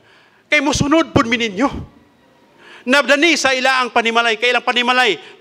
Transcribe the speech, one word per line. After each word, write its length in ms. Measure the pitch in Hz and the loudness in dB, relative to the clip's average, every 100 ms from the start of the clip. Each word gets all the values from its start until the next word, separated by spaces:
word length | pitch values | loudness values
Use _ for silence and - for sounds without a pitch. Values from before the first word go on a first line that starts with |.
| _ _ _ _ _ | _ _ _ _ _
Kay 160 | 302 | -2
mosunod 480 | 285 - 285 320 269 | 0 0 2 0 2
pud 160 | 269 233 | 0 0
mi 80 | 240 | -2
ninyo." 320 | 226 190 285 - - _ _ _ _ _ _ _ - - - | -4 -2 -4 -4 -14 _ _ _ _ _ _ _ -20 -12 0
Nadani 480 | 277 277 277 339 294 | 0 2 2 2 2
sa 160 | 269 | 0
ila 320 | 262 262 262 | 0 0 0
ang 80 | 247 | 0
panimalay, 480 | 240 226 226 233 220 | -2 0 0 0 0
kay 80 | 247 | 0
ilang 160 | 247 | 0
panimalay 560 | 254 233 247 254 247 160 - - | -2 -2 0 2 0 -2 -8 -8